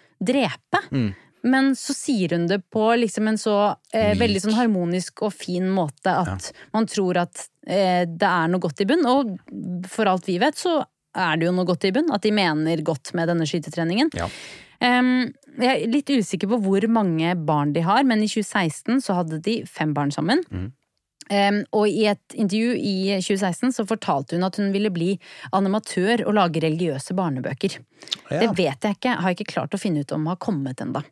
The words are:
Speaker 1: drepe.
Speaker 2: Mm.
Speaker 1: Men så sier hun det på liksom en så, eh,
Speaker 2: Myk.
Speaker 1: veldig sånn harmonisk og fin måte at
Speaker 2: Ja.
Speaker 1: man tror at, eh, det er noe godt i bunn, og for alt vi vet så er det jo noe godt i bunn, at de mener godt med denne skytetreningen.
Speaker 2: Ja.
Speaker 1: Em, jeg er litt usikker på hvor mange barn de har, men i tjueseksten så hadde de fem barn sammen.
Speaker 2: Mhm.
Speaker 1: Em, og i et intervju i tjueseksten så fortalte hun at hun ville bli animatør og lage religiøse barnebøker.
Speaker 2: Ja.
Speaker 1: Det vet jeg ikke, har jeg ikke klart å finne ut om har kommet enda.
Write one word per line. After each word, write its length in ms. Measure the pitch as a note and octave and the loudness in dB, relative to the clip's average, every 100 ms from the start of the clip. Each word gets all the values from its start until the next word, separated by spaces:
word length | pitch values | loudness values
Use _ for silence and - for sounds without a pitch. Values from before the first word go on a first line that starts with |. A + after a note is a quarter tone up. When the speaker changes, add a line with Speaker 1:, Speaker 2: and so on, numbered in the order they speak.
| _ _ | _ _
Speaker 1:
drepe. 640 | F#3 C#4 G3 - _ F#4 G4+ | 0 2 0 -4 _ -4 -2
Speaker 2:
Mm. 220 | C#3 A2 G2 _ _ | -2 -2 -4 _ _
Speaker 1:
Men 280 | A#3+ C4+ C4+ | 2 4 4
så 220 | C4 - C#4+ | 0 -4 -6
sier 380 | - A#3+ F3 E3+ | -2 0 0 0
hun 100 | E3+ | 0
det 140 | G3 - | 0 -2
på 140 | A3 G#3+ A#3 | 0 2 2
liksom 280 | A3+ - A3 | 2 0 0
en 100 | G#3+ | 0
så, 380 | A3 G3+ G#3 - _ | 0 2 2 0 _
eh, 180 | A3+ G#3 | 0 2
Speaker 2:
Myk. 60 | G3 | 2
Speaker 1:
veldig 220 | A#3 G3 | 2 0
sånn 100 | G3+ | 0
harmonisk 720 | A3 A#3+ G3 E3+ F3+ F3 - | 2 2 2 0 -2 -4 -6
og 100 | G#3 | -6
fin 300 | - - F3+ F#3 | -6 -6 -2 0
måte 380 | G3 D#3 - F#3+ | 0 -2 -2 -2
at 140 | E3 F3+ | 0 -2
Speaker 2:
Ja. 260 | F#2+ - - - | -4 -10 -16 -4
Speaker 1:
man 140 | G#3+ A3+ | -2 0
tror 320 | - F#3 F3+ | 0 0 0
at, 300 | F3 - - _ - | -2 -6 -18 _ -4
eh, 400 | F#3 F#3+ F3+ F3 | 0 2 2 0
det 160 | E3 G3+ | 0 2
er 200 | F3 E3 | 2 2
noe 120 | F3+ | 0
godt 200 | F3 - | -2 -2
i 40 | G3+ | 2
bunn, 200 | E4 B3+ | 2 4
og 320 | C4 A#3+ F3+ - - - F3+ F#3 | 2 0 -6 -12 -12 -8 -8 -6
for 180 | - G3+ | 0 2
alt 200 | F#3 F#3 | 2 0
vi 100 | F3 | 0
vet 160 | C4+ D4 | 0 0
så 300 | F#4 D#4+ - _ _ - | -2 -2 -2 _ _ -4
er 220 | F3 D#3+ | 0 2
det 80 | E3 | 2
jo 40 | |
noe 140 | F3+ F3+ | 2 0
godt 180 | F3 G3 | 2 2
i 60 | |
bunn, 200 | G#3 E4 | 2 0
at 80 | G3+ | 0
de 100 | G#3+ | 2
mener 520 | G#3 F3+ D3+ D#3 E3 | 2 2 2 0 0
godt 300 | D#3+ D#3 - F3 | 0 -4 -4 -2
med 120 | E3 | 0
denne 200 | E3+ D#3 | 0 0
skytetreningen. 640 | F3 D3+ E3+ E3 G3+ D#4 | -2 -4 -4 -2 0 0
Speaker 2:
Ja. 140 | - F2 - - - - _ | -2 -6 -8 -16 -20 -20 _
Speaker 1:
Em, 540 | B3 B3 B3+ B3+ A#3+ - - - | 2 4 4 2 -2 -8 -14 0
jeg 240 | B3 B3+ | 2 2
er 40 | A3+ | 0
litt 140 | C#4 C#4 | 0 2
usikker 380 | C#4 F#3+ F3 G3 | 0 0 -2 -2
på 140 | A#3+ | 0
hvor 260 | G3 G3 A3 | 2 2 2
mange 460 | A3+ G3 D#3+ E3 F3+ D#3 | 2 2 2 0 0 0
barn 280 | D3+ D3 | 2 2
de 80 | D3 | 0
har, 220 | E3 A3+ | 2 4
men 180 | C4+ A3 | 4 2
i 40 | G#3+ | 0
tjueseksten 760 | A3 G3+ G#3+ E3+ - - B3+ | -2 -2 0 -2 -2 -2 -2
så 140 | - F3+ | 0 -2
hadde 260 | E3 D#3+ | -2 -4
de 220 | E3+ A3+ - | -2 -4 -6
fem 280 | - D#3 | -4 -2
barn 180 | D3 C#3+ | 0 -2
sammen. 300 | - D#3 D4 E4+ | -2 0 0 -2
Speaker 2:
Mhm. 200 | F#2 F#2+ - _ _ _ _ - | -8 -8 -12 _ _ _ _ -2
Speaker 1:
Em, 340 | G3+ G3+ G#3 - | 2 2 0 0
og 160 | G#3 G#3 | 0 2
i 200 | G3 G#3 | 2 0
et 120 | G3+ - - | 0 -6 -4
intervju 380 | G#3 G#3+ A#3 A#3+ | 0 0 0 0
i 420 | G3+ F#3+ F#3+ G3 | -2 -2 0 -2
tjueseksten 500 | F3+ G3 F#3+ E3+ B3 | 0 0 0 0 -2
så 140 | B3 G3+ | -2 -4
fortalte 440 | A3+ - C#3+ C3+ | -4 0 -2 -2
hun 120 | F3 | -2
at 140 | F#3 F3+ | -2 0
hun 160 | G3+ | -2
ville 160 | G3 G#3+ | 0 -2
bli 280 | F3 E3+ G3 - - - | 0 -2 -2 -8 -20 -2
animatør 720 | F#3+ G3 G#3+ - - F#3+ A#3 G#3 | 0 2 0 -2 0 2 2 2
og 60 | G#3 | 2
lage 240 | F3 D#3+ | 2 2
religiøse 520 | D#3+ D#3+ F3 C3 - F#3 | 0 0 -2 -2 -4 -2
barnebøker. 640 | F3+ C3 B2+ C#3 F#3+ - - _ - - - | -2 -2 -4 -4 -4 -4 -14 _ -14 -12 -6
Speaker 2:
Ja. 80 | D3 | 0
Speaker 1:
Det 80 | A3 F#3 | 0 2
vet 240 | D#3+ C#3 | 0 0
jeg 160 | G#3+ G3 | -4 -2
ikke, 160 | B3+ A#3+ | -2 0
har 140 | F#3 | -2
jeg 80 | F3+ | -2
ikke 140 | G#3 | -4
klart 160 | - - | -6 -4
å 80 | G3 | -4
finne 200 | G#3 D3+ | -2 -2
ut 100 | C#3+ | -2
om 140 | D#3 D#3 | -4 -4
har 80 | F3+ | -2
kommet 440 | - D#3+ C3+ B2+ | -2 -2 -4 -6
enda. 220 | A#2 C3+ - | -6 -6 -8